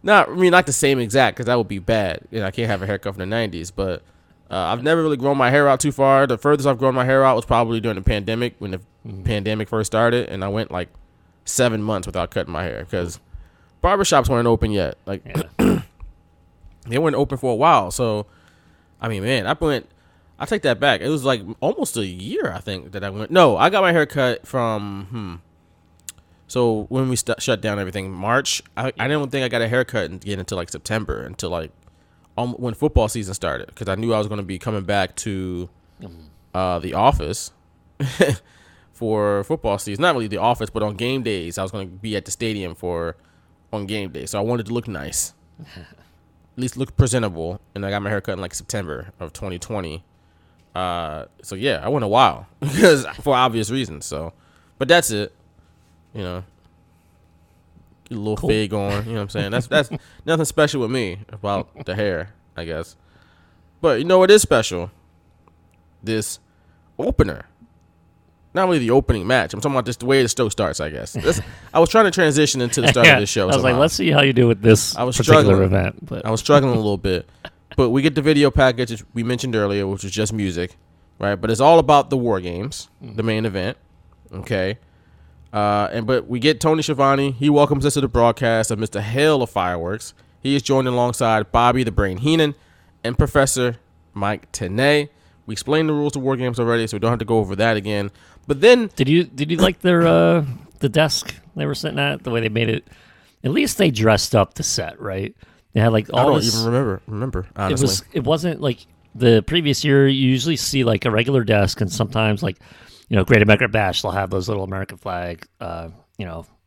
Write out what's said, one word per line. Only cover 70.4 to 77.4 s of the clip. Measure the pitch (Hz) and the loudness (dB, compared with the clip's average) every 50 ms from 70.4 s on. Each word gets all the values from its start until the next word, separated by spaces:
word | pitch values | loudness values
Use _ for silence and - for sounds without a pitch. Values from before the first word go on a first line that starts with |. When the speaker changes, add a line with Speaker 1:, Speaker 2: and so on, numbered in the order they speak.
| 123 104 | -2 -2
Speaker 1:
starts, | - - 107 80 71 - | 0 -2 -2 -2 -2 -4
I | 76 78 | -6 -6
guess. | 76 64 53 - | -6 -10 -12 -8
This, | - - - 151 170 - - - - | -10 -2 0 0 0 0 -4 -8 -14
Speaker 2:
<laughs> | - - - - | -20 -20 -2 4
Speaker 1:
I | 156 | 4
was | 165 160 | 4 6
trying | - 220 220 | 6 4 4
to | 190 | 4
transition | 165 - 175 151 139 147 151 143 - 135 | 4 2 2 4 4 4 2 2 2 -2
into | 123 120 - - | -2 -2 -2 2
the | 117 123 | 2 4
start | 123 123 120 | 4 6 8
Speaker 2:
Yeah, | 165 143 | 8 8
Speaker 1:
of | 123 | 6
this | 104 - | 4 0
show | - 117 95 | 0 0 2
Speaker 2:
I | |
was | 92 127 | 2 2
like, | - - 131 | 2 2 2
Speaker 1:
somehow. | 123 127 | 4 4
Speaker 2:
"Let's | 143 165 - | 2 2 2
see | - 190 165 | 0 0 2
how | 147 143 | 4 4
you | 143 139 | 4 4
do | 131 135 123 117 | 4 4 4 4
with | 113 95 | 4 4
this | 104 113 110 104 - - - | 6 6 6 6 4 -4 -4
Speaker 1:
I | - 120 | -4 -4
was | 127 123 | -2 -2
Speaker 2:
particular | - 117 - 156 156 127 | -2 4 6 6 8 8
Speaker 1:
struggling. | 104 95 95 95 | 6 6 4 4
Speaker 2:
event." | 95 95 95 90 90 - - - | 2 2 0 0 -2 -6 -10 -14
But | - - 113 - | -12 -12 -8 -4
Speaker 1:
I | 110 | -4
was | 110 113 | -4 -4
struggling | - - 147 143 135 131 120 | 2 4 6 6 6 4 0
a | |
little | 113 107 104 101 92 | 0 0 0 -2 -2
bit. | - 101 92 87 - - _ _ | -2 -2 -2 -2 -4 -8 _ _